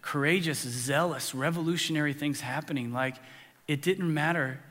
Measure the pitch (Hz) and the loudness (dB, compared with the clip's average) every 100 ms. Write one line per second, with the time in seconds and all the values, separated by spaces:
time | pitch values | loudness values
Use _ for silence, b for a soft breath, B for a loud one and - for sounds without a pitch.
0 | - 147 143 185 165 135 127 120 123 139 | -4 2 4 4 2 -2 -4 -4 0 2
1 | 175 135 - 131 143 170 160 175 - 156 | 2 0 -4 -2 0 2 0 0 0 2
2 | 147 143 147 139 131 135 151 143 120 120 | 0 0 -2 -2 -4 -4 -2 -4 -2 -2
3 | 131 127 B B B B - 143 175 190 | -2 -4 B B B B -4 0 2 2
4 | 175 156 151 170 131 135 - | 2 2 2 2 0 -4 -8